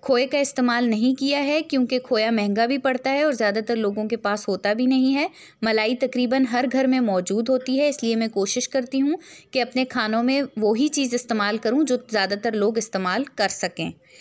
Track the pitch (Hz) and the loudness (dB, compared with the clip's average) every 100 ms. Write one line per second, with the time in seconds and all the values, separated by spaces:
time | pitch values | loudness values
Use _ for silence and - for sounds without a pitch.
0 | - 240 262 294 277 - 247 240 240 214 | 2 0 2 0 -2 0 0 2 0 2
1 | 247 262 269 285 277 302 311 277 247 254 | 2 2 0 0 0 -2 0 0 0 -2
2 | 254 220 220 226 208 202 233 277 269 254 | 0 0 2 0 0 0 0 2 0 -2
3 | 262 277 302 247 214 208 220 233 214 208 | 0 0 0 2 0 0 -2 0 0 -2
4 | 214 226 202 208 - 185 202 220 254 262 | -4 -2 -2 -2 -2 -2 0 2 2 4
5 | 262 269 339 - - _ 220 220 220 254 | 4 2 -2 -6 -20 _ 0 0 0 0
6 | 254 247 247 262 254 240 254 254 269 262 | -2 0 0 2 2 0 0 2 2 2
7 | 233 185 180 202 233 262 254 262 294 277 | 2 0 0 -2 2 0 2 0 0 0
8 | 226 226 226 214 196 - - 269 254 269 | -2 0 -2 -2 -2 -2 -2 -4 -2 0
9 | 277 339 - - - 254 247 254 254 254 | 0 -2 -6 -20 -6 -4 -2 -2 -2 -2
10 | 214 220 247 269 277 - 208 220 294 302 | -2 0 2 0 -2 0 0 2 0 0
11 | 262 240 - 220 202 220 226 262 302 202 | -2 -2 -2 -2 0 0 0 0 0 -2
12 | - 214 190 202 233 214 202 226 214 190 | -2 -2 -2 -2 -2 0 0 0 -4 -4
13 | 185 196 285 - 196 - 180 - 165 165 | -2 -2 -4 -2 -2 -2 -6 -6 -8 -8
14 | _ - | _ -20